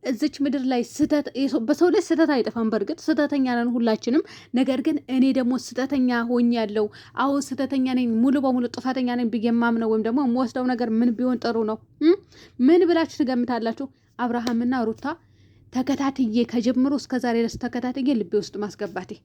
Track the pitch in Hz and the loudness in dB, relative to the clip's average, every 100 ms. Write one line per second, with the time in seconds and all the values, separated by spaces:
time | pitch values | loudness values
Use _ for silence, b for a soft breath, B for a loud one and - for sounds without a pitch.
0 | - 233 302 - 277 277 254 247 240 - | -4 -2 -2 -2 -2 0 0 0 -2 -2
1 | 302 302 285 - 269 247 226 294 359 339 | 0 2 0 -2 -2 0 0 2 4 4
2 | 349 320 320 277 214 233 220 214 202 311 | 2 2 2 2 0 -2 0 0 -2 -6
3 | - 311 294 294 254 240 240 240 233 220 | -2 0 2 0 0 0 0 0 0 0
4 | - 269 - B B 240 269 254 - 294 | 2 0 -2 B B -2 0 0 0 -2
5 | - 262 262 262 247 254 - - 269 285 | -2 0 2 2 0 -2 -4 -6 -2 0
6 | 254 240 233 240 240 240 220 214 214 B | 0 0 0 2 2 2 0 -2 -2 B
7 | B - 262 277 269 254 269 277 254 254 | B -2 0 0 -2 -4 -2 0 0 0
8 | 247 226 254 277 262 254 240 - 262 254 | 0 2 2 2 2 0 -2 -4 -4 -2
9 | 247 240 240 233 233 233 233 226 226 220 | -2 -2 -2 -2 0 2 2 0 0 0
10 | 220 247 277 240 254 254 254 247 240 220 | 0 0 0 0 -2 -2 -2 -2 0 2
11 | 240 214 254 247 233 226 214 220 _ _ | 2 2 -2 0 -2 -2 -2 -4 _ _
12 | 302 392 - B B B 254 349 349 330 | 2 2 0 B B B 4 6 6 2
13 | 320 - 269 254 240 240 226 226 277 b | 0 -2 -2 0 -2 -2 -2 -4 -10 b
14 | b b 240 240 240 233 240 262 220 220 | b b -2 -2 -2 0 0 0 -2 -4
15 | 269 330 b b b b b 247 262 269 | -6 -8 b b b b b -4 -2 0
16 | 277 269 240 220 240 240 226 247 262 285 | -2 0 0 0 0 0 0 2 2 0
17 | - 254 247 233 226 - 247 240 247 254 | -4 -4 -2 0 -2 -4 -8 -6 -6 -4
18 | 262 254 196 214 208 - 208 - 349 190 | 0 0 0 -2 -2 -8 -8 -6 -8 -8
19 | 185 208 | -12 -16